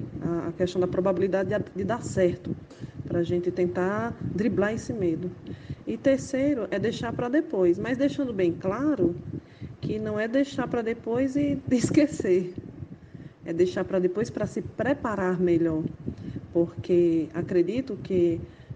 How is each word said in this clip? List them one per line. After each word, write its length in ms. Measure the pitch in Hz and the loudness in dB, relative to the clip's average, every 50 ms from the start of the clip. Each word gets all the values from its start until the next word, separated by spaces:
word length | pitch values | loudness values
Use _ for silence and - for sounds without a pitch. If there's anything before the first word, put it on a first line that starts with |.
| - - - - | -10 -10 -8 -6
a, 260 | - 165 170 170 - - | -4 -4 -2 -2 -4 -4
a 40 | |
questão 280 | 170 - 185 175 - 185 | -2 -2 -2 0 0 0
da 80 | 180 180 | 0 0
probabilidade 600 | - 185 180 196 190 175 185 190 180 190 190 185 | 2 2 2 2 2 2 2 2 2 0 0 0
de, 120 | 214 208 202 - - | -2 -2 -4 -4 -6
de 80 | 185 202 | -4 -2
dar 180 | 190 226 240 | -2 -2 -2
certo, 540 | - - - 196 185 175 175 - - - - - - - - - - - - - - | -4 -2 0 2 2 2 2 0 -6 -8 -8 -8 -10 -18 -18 -16 -14 -14 -12 -10 -6
pra 180 | - 175 175 | -2 0 0
gente 280 | 170 165 175 175 175 180 | 0 0 0 0 0 0
tentar 680 | 180 185 180 180 180 185 180 190 202 214 226 233 - - - - - | 0 0 0 0 0 0 0 0 0 -2 -2 -4 -6 -6 -6 -4 -2
driblar 380 | 180 214 240 185 175 196 208 | 0 0 2 2 2 2 0
esse 220 | 226 226 - - 240 | 0 -4 -4 -6 -4
medo. 360 | 220 185 170 160 156 180 180 - - - - - - - - - - - | -2 0 0 0 -2 -4 -6 -8 -10 -12 -14 -14 -12 -12 -12 -12 -10 -6
E 120 | - 226 226 | -6 -4 0
terceiro, 680 | - 277 269 262 - - - 254 269 294 294 233 208 - | 4 4 4 4 2 -2 -2 0 2 2 2 0 -2 -2
é 80 | 202 202 | -2 0
deixar 340 | 196 233 226 - 247 233 | 0 0 -2 -2 -4 -4
pra 160 | - - 240 247 | -2 -2 -2 2
depois, 500 | 247 320 330 349 - 196 180 175 175 196 | 2 2 2 2 2 4 4 4 4 4
mas 200 | 214 226 262 240 | 2 -2 0 2
deixando 340 | 277 277 277 - 277 247 | 2 2 2 0 -2 -2
bem 180 | 220 190 180 170 | 0 2 2 2
claro 640 | 165 160 - 190 202 233 277 311 294 - 180 170 170 - - - - - - - - - - - - - | 2 0 -2 -2 0 0 2 2 2 4 4 2 2 -2 -8 -8 -8 -10 -10 -12 -16 -14 -14 -14 -10 -6
que 160 | - - 214 214 | -4 -2 -2 -2
não 200 | 214 214 214 208 | -2 -2 0 0
é 100 | 220 226 | 0 2
deixar 380 | 233 277 285 269 - - 247 - | 2 2 2 2 0 -4 -4 -2
pra 120 | 247 240 | 0 -2
depois 560 | 220 220 233 226 - 226 233 247 269 269 262 | 0 -2 -2 -4 -2 -2 0 0 0 2 2
e 240 | 285 285 285 277 269 - | 0 2 2 0 -2 0
<laughs> 40 | - | 2
esquecer, 840 | 254 233 220 - - 302 302 - - - - 208 180 185 180 180 - - - - - - - - - - - - - - - - - - - | 2 4 4 4 4 6 4 4 4 0 2 4 4 4 2 0 -6 -10 -12 -14 -14 -14 -14 -14 -16 -18 -18 -18 -18 -16 -16 -18 -18 -12 -8
é 80 | - | -2
deixar 320 | 170 165 185 180 180 196 185 | 2 2 2 2 2 -2 -4
pra 140 | 185 196 185 | -2 0 0
depois 320 | 180 180 180 202 233 - | 2 2 0 0 -4 -4
pra 160 | - 226 208 | -2 -4 -4
se 160 | 196 - 226 | -2 -4 -4
preparar 760 | 175 - - - 220 247 285 277 - 240 208 196 190 185 185 170 | -6 -6 -4 -2 0 0 0 0 0 -2 -2 0 0 0 2 2
melhor, 440 | 185 175 170 160 170 165 160 156 165 - - - - - - - - - - - - - | 4 4 4 4 4 2 0 0 -2 -4 -6 -8 -8 -8 -8 -8 -8 -10 -10 -10 -8 -2
porque 760 | - 170 170 175 - - - - 180 175 175 170 165 165 156 156 - | 2 2 2 2 0 -6 0 2 4 6 6 6 4 2 0 -2 -4
acredito 600 | 180 175 - 196 180 175 180 214 262 254 - 208 | -4 -2 2 4 4 4 4 2 -2 -2 -4 -6
que, 440 | 127 - - 190 180 175 170 - - - - - - - - - | -8 -4 0 2 4 4 4 2 0 -4 -10 -14 -16 -14 -14 -12